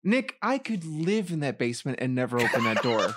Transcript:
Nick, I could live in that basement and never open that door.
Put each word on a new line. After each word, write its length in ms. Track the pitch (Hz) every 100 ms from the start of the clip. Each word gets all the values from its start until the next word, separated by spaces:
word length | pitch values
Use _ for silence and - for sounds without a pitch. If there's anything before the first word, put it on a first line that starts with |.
Nick, 320 | 185 254 - -
I 180 | 214 269
could 260 | 262 214
live 480 | 160 156 165 220 175
in 80 | 165
that 180 | 143 107
basement 400 | 123 120 139 123
and 140 | 127
never 240 | 127 127 120
open 220 | 120 127
that 180 | 113 113
door. 280 | 120 110 101